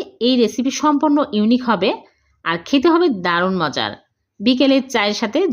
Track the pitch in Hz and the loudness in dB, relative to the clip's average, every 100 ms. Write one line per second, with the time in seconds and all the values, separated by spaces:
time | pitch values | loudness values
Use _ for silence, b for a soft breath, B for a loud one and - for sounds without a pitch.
0 | - - 240 254 214 269 254 - 302 285 | -4 -4 0 2 0 0 -6 -2 0 2
1 | 311 294 277 208 214 247 240 196 196 - | 2 0 0 0 2 2 0 0 0 -4
2 | b b b b 165 170 - 277 339 330 | b b b b -6 -6 -2 0 4 4
3 | 349 196 180 170 185 185 151 127 107 - | 2 0 -2 0 0 0 -2 -2 -6 -8
4 | _ _ _ - 208 254 277 269 262 226 | _ _ _ -4 0 2 2 2 0 -2
5 | 208 208 214 285 370 | -2 -2 -4 -2 -2